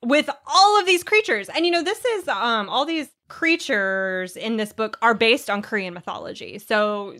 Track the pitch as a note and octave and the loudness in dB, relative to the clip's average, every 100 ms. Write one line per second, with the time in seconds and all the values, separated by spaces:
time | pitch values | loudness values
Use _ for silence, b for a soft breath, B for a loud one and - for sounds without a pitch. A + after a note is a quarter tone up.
0 | A#3+ C#4+ D4 - - E4 G4+ G#4 F#4 F4+ | 2 2 2 -6 0 6 6 6 4 2
1 | F4 G#4+ G#4+ A3 G3 D4 F4 F4 D#4+ A4 | 4 2 2 -2 -2 -2 0 0 0 -4
2 | B4+ A4 E4 B3 A#3 A3+ G3+ G#3+ D4 E4 | -2 -4 -2 -2 0 0 0 -2 -2 -2
3 | C#4 _ _ - D#4+ E4 - G#3+ F#3+ F#3+ | -6 _ _ -4 0 0 0 -2 0 -2
4 | F#3+ F#3 F3+ F3 G3 A3 G#3 - A3 - | -2 -4 -6 -8 -4 -4 -4 -4 -6 0
5 | A#3 A3 A3+ A3 - G3+ G#3 G#3+ F#3 F3 | 2 4 2 2 0 -6 -4 -6 -6 -10
6 | F#3 - - - - - - G#3+ G#3 G#3 | -10 -10 -10 -12 -14 -16 -2 0 0 -2
7 | G3+ - | -8 -12